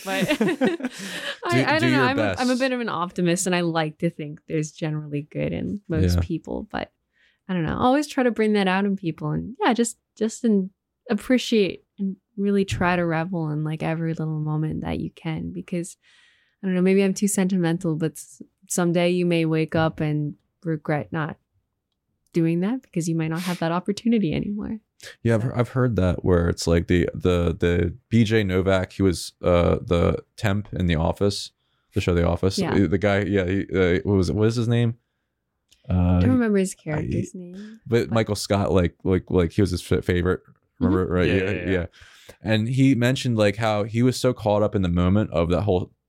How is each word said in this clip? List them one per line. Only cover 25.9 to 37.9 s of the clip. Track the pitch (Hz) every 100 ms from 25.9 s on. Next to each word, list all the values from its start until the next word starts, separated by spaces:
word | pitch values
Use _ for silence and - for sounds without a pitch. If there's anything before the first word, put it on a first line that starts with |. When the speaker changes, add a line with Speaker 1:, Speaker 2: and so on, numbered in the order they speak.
| 95
Speaker 2:
that | 92 - -
where | 87 87
it's | - -
like | 85 87
the, | 90 -
the, | - 90 87 85 80
the | 87 87 90 - _
B | 113
J | 107 110
Novak, | 101 92 92 95 92
he | -
was, | 95 82 - -
uh, | - 87 87 85
the | - 85 87 - - -
temp | 107 101 101
in | - 90
The | 80
Office, | 82 - 101 101 - _ _ _ _
the | -
show | 95
The | 87 85
Office. | 87 95 98
Speaker 1:
Yeah. | 170 90
Speaker 2:
The, | 92
the | 92
guy, | 101 98
yeah, | 92 101 90
he, | 98 -
uh, | 92 90 90
what | - 101
was | 87
it, | 101
what | 110
is | 120
his | 113
name? | 117 117 117 _ _ _ _ _ _ _ _ -
Uh, |
Speaker 1:
I | 90 90 90
don't |
Speaker 2:
he, | 90 254
Speaker 1:
remember | 226 202
his | 190 -
Speaker 2:
I, |
Speaker 1:
character's | - 151 160 - -
name, | 185 175 185 214 220
Speaker 2:
but | -